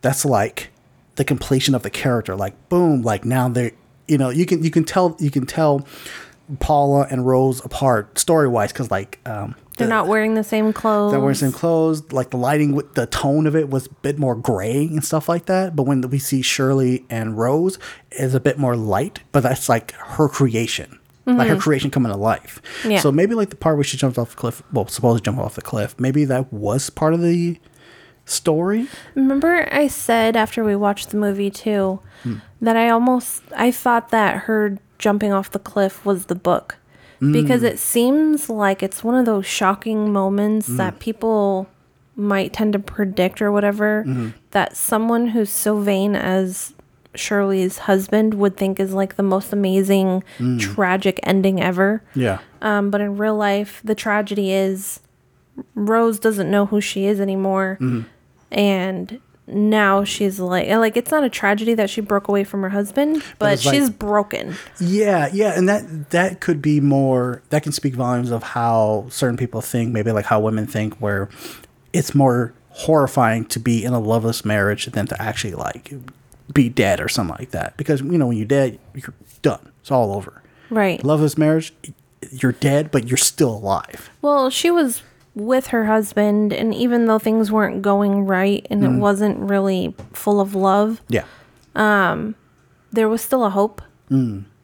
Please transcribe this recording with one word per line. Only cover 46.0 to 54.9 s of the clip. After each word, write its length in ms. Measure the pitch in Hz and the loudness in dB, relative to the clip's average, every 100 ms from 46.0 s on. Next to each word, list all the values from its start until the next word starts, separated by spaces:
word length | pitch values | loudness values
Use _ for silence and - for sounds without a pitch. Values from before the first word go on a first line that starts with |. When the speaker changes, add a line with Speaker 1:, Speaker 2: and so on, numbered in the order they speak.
| 202 202 | 2 0
Speaker 2:
as 580 | - 190 185 185 - - _ _ _ - | 0 0 0 -6 -12 -16 _ _ _ -12
Shirley's 640 | - 208 196 190 185 - | -2 0 0 0 0 -4
husband 560 | - 190 190 208 220 214 | 0 0 2 2 2 2
would 200 | 202 190 | 0 0
think 220 | 196 190 | -4 -2
is, 140 | 196 | -2
like, 220 | 190 196 - | -2 -4 0
the 80 | |
most 280 | 196 190 196 | 0 0 -2
amazing, 720 | 202 196 190 196 196 190 185 - - | -2 0 2 4 2 2 -2 -4 -4
Speaker 1:
Mm. 220 | 123 123 | -2 0
Speaker 2:
tragic 600 | 101 98 185 190 196 185 | -2 -2 0 2 0 -2
ending 380 | - 196 196 190 | 0 2 2 2
ever. 420 | 175 180 196 220 - | 0 2 2 0 -4
Speaker 1:
Yeah. 260 | - 123 95 - - | -2 0 0 -6 -8
Speaker 2:
Um, 280 | 214 208 202 | -2 0 0
but 120 | 202 | 0
in 160 | 208 202 | -2 -2
real 180 | 214 214 | -2 0
life, 460 | 208 202 208 - | 0 0 -2 -10
the 120 | 220 214 | -4 -4
tragedy 560 | - 208 202 208 196 | 0 -2 0 -2 0
is 460 | 190 196 190 196 | 2 0 -2 -8